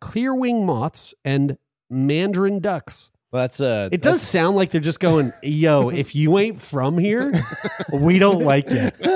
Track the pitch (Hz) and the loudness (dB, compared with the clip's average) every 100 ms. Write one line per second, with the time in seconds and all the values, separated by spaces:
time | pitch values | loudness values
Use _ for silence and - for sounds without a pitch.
0 | - 220 254 262 254 233 190 127 139 - | -8 -4 -2 -2 0 0 0 -2 -4 -8
1 | - - 139 139 139 131 _ _ _ 127 | -18 -10 -2 0 0 -2 _ _ _ -2
2 | 135 151 196 185 196 202 202 175 - - | 0 0 0 0 0 0 -4 -6 -8 -16
3 | - _ _ 127 127 - 135 110 98 175 | -16 _ _ -4 -4 -2 -2 0 -2 0
4 | 285 349 - 185 165 202 190 170 151 - | 2 0 0 0 2 2 0 0 -2 0
5 | 180 160 131 - 139 151 160 147 123 127 | 2 2 2 -4 -4 0 4 4 2 -2
6 | 131 143 151 190 214 214 - 139 131 170 | -4 0 2 4 2 -2 -8 -2 0 0
7 | 196 220 269 180 123 - - - 190 143 | 0 0 0 -2 -4 -8 -10 -10 -6 0
8 | 151 185 196 190 156 139 143 127 - - | 4 4 4 4 2 2 2 0 0 -2
9 | - | 0